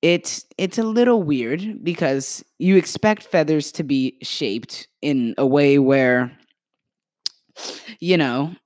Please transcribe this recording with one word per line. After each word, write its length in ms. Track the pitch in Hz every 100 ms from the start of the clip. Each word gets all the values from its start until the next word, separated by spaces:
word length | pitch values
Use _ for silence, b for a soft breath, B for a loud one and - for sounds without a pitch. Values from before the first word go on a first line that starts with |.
it's, 420 | 160 175 - - - -
it's 180 | 190 208
a 60 |
little 400 | 226 220 247 233
weird 600 | 160 143 117 156 208 220
because 600 | 165 170 160 135 135 - - _
you 180 | 180 190
expect 460 | - - 214 208
feathers 500 | - 175 151 156 143
to 100 | -
be 360 | 151 135 131 -
shaped 680 | - - 127 104 - - - _
in 340 | 147 139 120 -
a 80 | 135
way 320 | 143 143 143
where, 520 | 131 135 131 123 123 - _ _ _ _ _ _ _ _ - _ _ - B B B 220
you 180 | 170 180
know 360 | 139 123 151 180